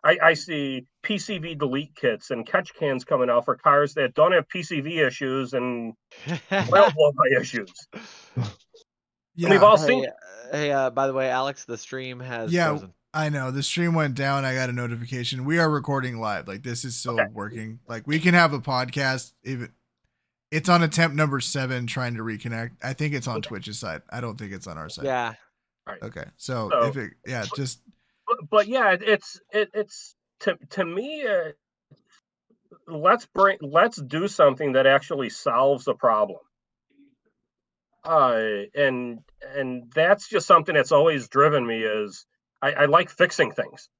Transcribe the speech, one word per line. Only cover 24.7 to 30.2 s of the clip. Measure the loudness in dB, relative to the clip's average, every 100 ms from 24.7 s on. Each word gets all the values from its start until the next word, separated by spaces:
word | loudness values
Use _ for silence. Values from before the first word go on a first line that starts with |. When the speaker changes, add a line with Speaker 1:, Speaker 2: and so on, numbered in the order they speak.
| -14
Speaker 3:
our | -12
side. | -8
Speaker 2:
Yeah. | -4 -4 -4 -10 _ _ _ _
Speaker 1:
All | -18
right. | -14
Speaker 3:
Okay. | -14 -14 -18 _
So, | -8 -6 -2
Speaker 1:
So, | 0
Speaker 3:
if | 0 -2
it, | -10 _ -10
yeah, | -8 -8
Speaker 1:
but, |
Speaker 3:
just | -6 -6 -8 _ _ _ _ -6
Speaker 1:
but, | -6 2
but | 2 2
yeah, | 2 2
it, | 2
it's, | 2 0 0 -20 _
it, | -4 -2
it's | -4 -8 -10 -20 _